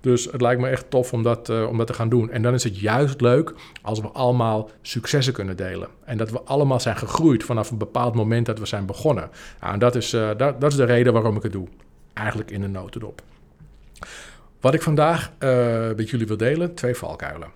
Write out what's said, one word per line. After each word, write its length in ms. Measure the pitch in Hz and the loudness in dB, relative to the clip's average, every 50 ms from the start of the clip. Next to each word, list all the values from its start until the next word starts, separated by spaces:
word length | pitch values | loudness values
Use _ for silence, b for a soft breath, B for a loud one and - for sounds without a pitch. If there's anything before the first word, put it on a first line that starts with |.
Dus 240 | - 131 123 120 - - | 4 4 2 2 2 -4
het 100 | - 123 | -2 0
lijkt 200 | 123 117 127 123 | 2 2 2 2
me 60 | 127 | 2
echt 220 | 131 131 - - - | 0 -2 -2 -4 0
tof 240 | - 127 123 - - | 0 0 2 2 -2
om 100 | 117 113 | 0 2
dat, 260 | 120 117 110 - - | 2 0 0 -2 -4
eh, 180 | 110 113 110 | -2 0 0
om 100 | 113 113 | 0 0
dat 100 | 113 117 | 0 -2
te 60 | 113 - | -2 -2
gaan 160 | - 117 113 | -2 0 2
doen. 220 | 123 120 110 113 | 2 2 2 0
En 100 | - 120 | -2 0
dan 120 | 110 123 127 | 2 2 2
is 100 | 123 - | 2 0
het 160 | 120 95 95 | -2 -4 -2
juist 420 | 101 104 107 127 147 139 135 - | 0 0 2 2 2 2 2 2
leuk 320 | 123 120 123 139 160 - - B B B B B | 4 6 6 4 2 0 -6 B B B B B
als 180 | - 104 110 110 | -6 -4 -4 -4
we 80 | 107 | -4
allemaal 640 | - - - 131 123 123 123 117 113 110 107 107 B B B | -6 -4 0 2 2 4 4 2 2 0 -2 -2 B B B
successen 520 | - - - 120 - - - 143 123 131 123 | -14 -8 -8 -6 -4 0 0 2 2 0 -2
kunnen 240 | - 98 95 92 | -2 -6 -6 -4
delen. 300 | 87 98 92 92 90 87 - - _ _ | -6 -6 -6 -6 -8 -10 -12 -16 _ _
En 140 | - 127 | -8 -4
dat 140 | 107 113 107 | -4 -4 -4
we 100 | 113 123 | -4 -8
allemaal 380 | - - 135 139 147 139 131 117 | -4 -2 0 2 2 2 2 2
zijn 180 | - 123 101 | 0 -2 -2
gegroeid 460 | - - - - - 160 160 131 107 - | -2 -4 -2 0 4 4 6 4 4 0
vanaf 280 | - 123 110 107 - | -2 -2 -2 -2 -4
een 60 | 120 | -4
bepaald 380 | 107 110 - - 127 123 123 113 | -6 -6 -4 -4 -2 -2 0 0
moment 300 | 117 107 110 117 117 117 | 0 0 2 0 0 0
dat 140 | 117 113 107 | -2 -4 -6
we 60 | 107 | -6
zijn 200 | - - 101 98 | -6 -6 -6 -6
begonnen. 440 | 95 98 - 123 156 139 92 78 - B B B B B B | -6 -8 -2 0 0 0 0 -4 -10 B B B B B B
Ja, 120 | - - 101 | -8 -6 -2
en 60 | 101 | 2
dat 160 | 120 120 117 | 2 2 2
is, 180 | 120 107 - - | 0 -4 -2 -2
eh, 160 | 117 110 107 107 | 0 0 0 0
dat, 240 | 107 135 147 131 120 | 0 0 0 0 2
dat 100 | 135 151 | 0 2
is 60 | 143 | 4
de 60 | 139 127 | 4 4
reden 300 | 117 120 117 123 127 113 | 6 6 6 6 6 4
waarom 220 | 113 110 113 104 | 4 2 2 0
ik 80 | 104 - | 0 -4
het 80 | 107 | -4
doe. 160 | 95 98 90 - - - - - _ - - - _ | -6 -6 -10 -10 -16 -20 -20 -20 _ -20 -20 -16 _
Eigenlijk 380 | - 107 107 - 110 107 - | -6 -6 -4 -4 -4 -8 -6
in 120 | 101 98 101 | -6 -6 -6
een 80 | 98 | -6
notendop. 500 | 95 95 92 98 - 113 113 - - - - - - - - _ _ _ - - - - - - - - B B B B B B B B B B B _ | -6 -8 -10 -10 -12 -12 -12 -12 -14 -18 -20 -20 -20 -20 -20 _ _ _ -20 -20 -20 -20 -20 -20 -20 -20 B B B B B B B B B B B _
Wat 140 | - 127 143 | 2 2 2
ik 80 | 156 | 2
vandaag, 500 | - 165 151 147 147 160 170 160 - - - | 2 2 4 4 4 4 2 0 -4 -8 -10
eh, 500 | - - 135 127 127 120 120 117 113 113 113 113 | -4 0 2 4 4 4 2 0 0 -2 -2 -2
met 140 | 113 110 110 | -4 -4 -2
jullie 180 | - 120 113 | -2 -2 -2
wil 100 | 107 107 | -2 -2
delen, 380 | 104 113 127 147 165 175 170 170 | 0 0 0 2 0 -2 -4 -4
twee 200 | - - 123 123 | -4 -2 -2 -2
valkuilen. 520 | - - 80 160 - - 139 143 - - - - | -2 -6 -10 -10 -8 -10 -10 -10 -12 -14 -16 -18